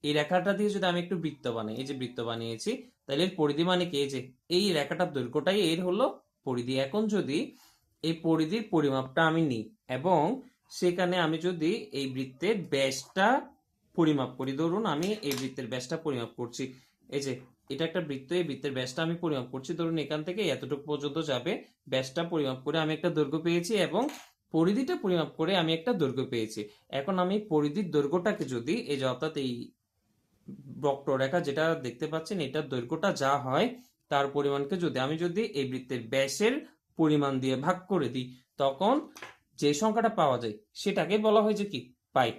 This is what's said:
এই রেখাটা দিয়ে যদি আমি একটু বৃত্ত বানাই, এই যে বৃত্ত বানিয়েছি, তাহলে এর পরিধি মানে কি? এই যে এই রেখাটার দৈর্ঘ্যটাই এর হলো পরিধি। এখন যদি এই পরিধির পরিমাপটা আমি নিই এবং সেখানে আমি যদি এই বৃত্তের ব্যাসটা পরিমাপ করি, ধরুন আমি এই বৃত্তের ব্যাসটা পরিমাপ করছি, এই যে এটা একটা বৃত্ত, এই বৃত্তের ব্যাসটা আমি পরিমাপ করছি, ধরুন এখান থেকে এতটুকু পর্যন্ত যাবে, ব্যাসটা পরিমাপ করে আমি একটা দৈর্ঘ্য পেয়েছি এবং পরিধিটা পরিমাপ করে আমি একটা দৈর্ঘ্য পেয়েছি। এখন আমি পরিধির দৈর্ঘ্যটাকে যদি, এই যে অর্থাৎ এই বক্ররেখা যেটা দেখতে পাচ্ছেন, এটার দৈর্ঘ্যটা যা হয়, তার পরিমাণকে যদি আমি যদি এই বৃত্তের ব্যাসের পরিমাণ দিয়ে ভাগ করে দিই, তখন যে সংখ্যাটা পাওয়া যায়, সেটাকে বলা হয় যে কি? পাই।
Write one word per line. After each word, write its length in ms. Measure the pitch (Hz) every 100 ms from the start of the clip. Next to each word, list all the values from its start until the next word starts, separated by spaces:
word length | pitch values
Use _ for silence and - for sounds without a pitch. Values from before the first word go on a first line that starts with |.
এই 100 | 147
রেখাটা 400 | 147 147 180 180 190
দিয়ে 120 | 208
যদি 160 | 196 180
আমি 120 | 175
একটু 120 | 175 185
বৃত্ত 200 | 156 - 127 117
বানাই, 180 | 107 110
এই 60 | 135
যে 60 | 135
বৃত্ত 180 | 123 -
বানিয়েছি, 500 | 117 117 117 110 - 254 - _
তাহলে 200 | - 143
এর 80 | 185 180
পরিধি 280 | 151 143
মানে 200 | 170 180 175
কি? 100 | 143
এই 60 | 139
যে 60 | 135 - - _
এই 160 | 175 202
রেখাটার 380 | 160 139 165 180
দৈর্ঘ্যটাই 480 | 143 120 151 147 202 170
এর 80 | 165 180
হলো 180 | 190 269 - _ _
পরিধি। 300 | - 123 123 131 135
এখন 160 | 208 220
যদি 240 | 202 127 147 - - - _ _ _
এই 100 | 156 160 165
পরিধির 380 | 160 156 214 220
পরিমাপটা 460 | 165 147 135 131 - 160
আমি 120 | 160 160
নিই 140 | 117 107 _ _ 131
এবং 260 | 160 175 156 262 - _ _ -
সেখানে 380 | 180 175 175 180 160
আমি 120 | 160
যদি 320 | 175 175 156 226 -
এই 140 | 135 135
বৃত্তের 420 | 127 131 - 180 220 160
ব্যাসটা 560 | 143 135 131 - - 202 269 - - _ _ _
পরিমাপ 360 | - 156 147 127 -
করি, 160 | 135 135
ধরুন 220 | 165 185 220
আমি 220 | 147 180 214
এই 120 | 143 127
বৃত্তের 260 | 131 131 120
ব্যাসটা 240 | 127 123 -
পরিমাপ 260 | 156 127 117 -
করছি, 260 | 120 - 135 - _ _ _
এই 140 | 139
যে 80 | 135 123 - _ _
এটা 100 | 135
একটা 160 | 165 185 160
বৃত্ত, 200 | 131 -
এই 120 | 175 175
বৃত্তের 240 | - 147 127
ব্যাসটা 240 | 127 -
আমি 140 | 165 170
পরিমাপ 240 | 175 143 120
করছি, 180 | 131 135 170
ধরুন 160 | 165 165
এখান 220 | 139 151
থেকে 180 | 156 185 190
এতটুকু 300 | 123 127 143 147
পর্যন্ত 280 | 147 143 143 151
যাবে, 220 | 123 123 220 - _ -
ব্যাসটা 340 | 131 131 - 170
পরিমাপ 260 | 170 139 131
করে 120 | 135 160
আমি 140 | 156
একটা 160 | 156 175 151
দৈর্ঘ্য 240 | 143 156 170
পেয়েছি 260 | 170 170 214 156
এবং 160 | 170 285 - - _ _
পরিধিটা 400 | 160 170 208 262 359
পরিমাপ 260 | 202 180 143 -
করে 140 | 160 190
আমি 140 | 160
একটা 200 | 165 165 208
দৈর্ঘ্য 240 | 139 120 127
পেয়েছি। 280 | 120 110 - 104 - _ 135
এখন 160 | 135 185
আমি 120 | 180 208 208
পরিধির 340 | 151 147 151 190
দৈর্ঘ্যটাকে 500 | 147 139 175 175 190 143
যদি, 200 | 123 117 226 -
এই 60 | 143
যে 60 | 131
অর্থাৎ 220 | 123 156 151
এই 140 | 131 120 - _ _ _ _ _ _ _ - 131 135 127
বক্ররেখা 580 | 143 139 - 135 131 175
যেটা 240 | 143 139 160 165 131
দেখতে 200 | - 151
পাচ্ছেন, 240 | 160 160 196
এটার 260 | 139 147 143
দৈর্ঘ্যটা 360 | 131 120 160 202 -
যা 100 | 135 143
হয়, 280 | 127 139 233 - - _ _
তার 180 | 143 139 143
পরিমাণকে 380 | 139 139 139 190
যদি 140 | 170 127 131
আমি 100 | 160
যদি 180 | 175 170 233 -
এই 80 | 131
বৃত্তের 320 | 127 - 127 113
ব্যাসের 460 | 131 135 - 208 277 - _ _ -
পরিমাণ 340 | 160 151 139 135
দিয়ে 160 | 131 131
ভাগ 200 | 147 180 -
করে 200 | 190 127
দিই, 180 | 127 127 - _ _
তখন 320 | 139 135 196 285 - - - - _ -
যে 120 | 147
সংখ্যাটা 360 | 147 220 220 226 220
পাওয়া 160 | 151 123
যায়, 160 | 117 104 _
সেটাকে 400 | - 202 190 160 208 214
বলা 140 | 214
হয় 140 | 214 208
যে 60 | 202
কি? 80 | 135 - _ _
পাই। 180 | - 123